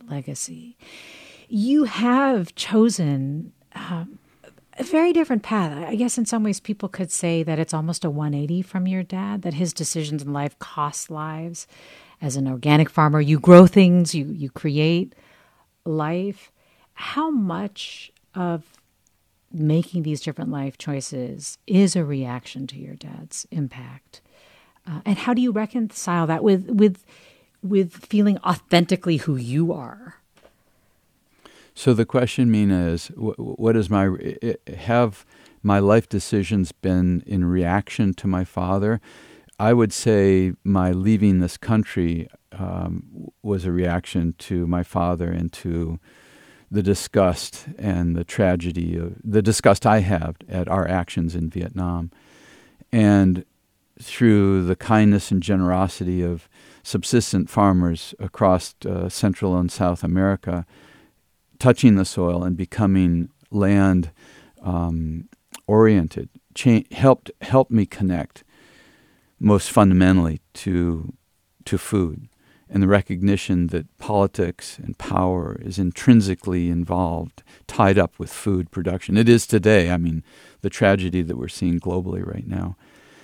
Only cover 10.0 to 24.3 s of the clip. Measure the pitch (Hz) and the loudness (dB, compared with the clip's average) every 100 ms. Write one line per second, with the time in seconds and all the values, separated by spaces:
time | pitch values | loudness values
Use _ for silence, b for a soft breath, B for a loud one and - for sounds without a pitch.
10 | 151 151 139 143 143 - - - 147 - | -6 -6 -6 -6 -6 -8 -12 -6 -6 -6
11 | - 156 156 156 170 170 - b b b | -12 -10 -10 -10 -12 -14 -20 b b b
12 | b b 147 135 135 127 147 151 156 - | b b -6 -4 -4 -2 2 2 2 2
13 | 151 151 147 156 180 175 180 202 180 175 | 2 2 2 2 10 12 10 8 6 4
14 | 165 160 143 175 139 - 156 143 156 170 | 2 -2 -6 -8 -10 -8 -4 0 0 0
15 | 190 _ b b b b b _ 170 156 | -4 _ b b b b b _ -8 -6
16 | 151 175 202 196 - _ _ _ _ - | -4 -4 -6 -10 -18 _ _ _ _ -18
17 | - 285 320 277 190 170 202 - - - | -10 -6 -4 -2 -4 -6 -10 -12 -18 -18
18 | - _ _ 185 175 165 - _ _ _ | -20 _ _ -8 -6 -6 -10 _ _ _
19 | _ _ _ _ _ 165 151 160 165 175 | _ _ _ _ _ -4 0 0 -2 -6
20 | 156 147 160 - - 143 135 - - 139 | -6 -6 -8 -10 -8 -8 -8 -10 -10 -8
21 | - 135 123 139 143 - - 190 190 180 | -8 -10 -10 -12 -16 -16 -2 2 2 0
22 | 147 139 127 123 - 131 135 135 139 151 | -4 -4 -6 -10 -12 -14 -14 -14 -18 -18
23 | 143 - 160 - - 165 135 131 127 135 | -18 -18 -16 -16 -10 -8 -8 -10 -20 -20
24 | _ - _ | _ -20 _